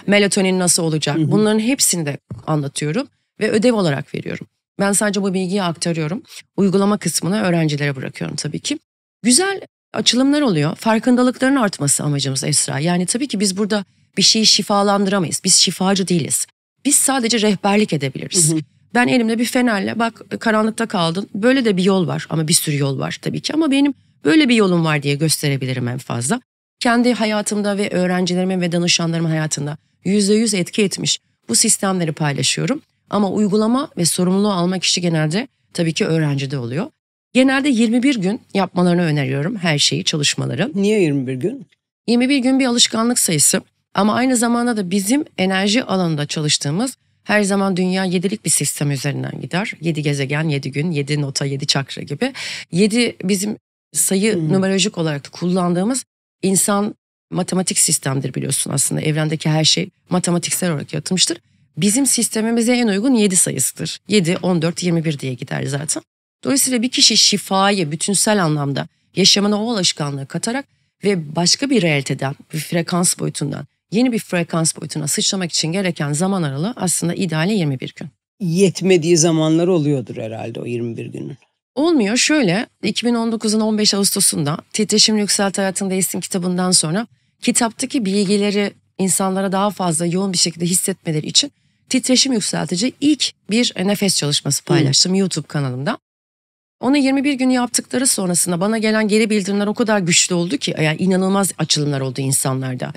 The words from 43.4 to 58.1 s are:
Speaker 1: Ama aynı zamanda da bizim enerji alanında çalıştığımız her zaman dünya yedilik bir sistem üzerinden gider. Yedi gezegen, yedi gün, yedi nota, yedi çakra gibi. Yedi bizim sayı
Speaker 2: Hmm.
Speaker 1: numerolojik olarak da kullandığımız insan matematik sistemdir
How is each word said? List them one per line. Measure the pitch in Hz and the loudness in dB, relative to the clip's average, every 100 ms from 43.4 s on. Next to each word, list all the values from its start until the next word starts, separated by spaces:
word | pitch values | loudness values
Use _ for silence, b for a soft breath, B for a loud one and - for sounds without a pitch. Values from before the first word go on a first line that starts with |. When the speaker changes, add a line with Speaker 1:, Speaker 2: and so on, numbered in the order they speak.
| - - - _ _ | 2 0 -4 _ _
Speaker 1:
Ama | - 214 | 0 2
aynı | 226 262 247 | 2 2 2
zamanda | 233 240 240 214 | 2 0 0 -2
da | 180 | -2
bizim | 202 196 285 - - | -2 0 0 -2 -2
enerji | 185 190 202 233 | 0 0 0 0
alanında | - 190 170 151 147 | 0 0 0 0 -4
çalıştığımız | 165 151 - 143 170 262 - _ _ | -2 -2 -2 -2 -2 -4 -6 _ _
her | - 208 | 0 2
zaman | 196 202 196 180 | 2 2 0 0
dünya | 185 185 185 | 0 0 0
yedilik | 180 185 214 160 | 0 -2 -4 -2
bir | |
sistem | - 147 - 147 | -2 -2 -2 -2
üzerinden | 139 143 131 135 - | -2 -4 -4 -6 -8
gider. | 131 170 226 - | -6 -4 -4 -6
Yedi | 165 156 | -4 -2
gezegen, | 147 143 131 147 160 | -2 -2 -2 -2 0
yedi | 143 135 | -2 -4
gün, | 139 175 | -4 -2
yedi | 147 139 147 | -2 -2 -2
nota, | 139 - 143 | -2 -2 -4
yedi | 139 135 | -4 -2
çakra | 139 131 - | -2 -2 -8
gibi. | 156 147 262 262 B B B | -8 -4 -4 -6 B B B
Yedi | 165 208 233 240 - | 2 2 4 0 -2
bizim | 190 196 208 - _ _ _ | -2 -2 -2 -6 _ _ _
sayı | 151 - 190 220 180 | -2 0 2 2 0
Speaker 2:
Hmm. | 156 | 2
Speaker 1:
numerolojik | 190 190 196 196 180 | 2 2 0 0 -2
olarak | 160 143 - | -4 -4 -8
da | |
kullandığımız | - 175 185 175 175 202 269 - _ _ _ | -6 -2 0 0 0 0 -2 -6 _ _ _
insan | 196 190 - 202 208 - _ _ - | 0 2 2 0 -2 -6 _ _ -8
matematik | 165 180 180 180 202 | -6 -2 -2 -2 0
sistemdir | - 156 143 | 0 0 -2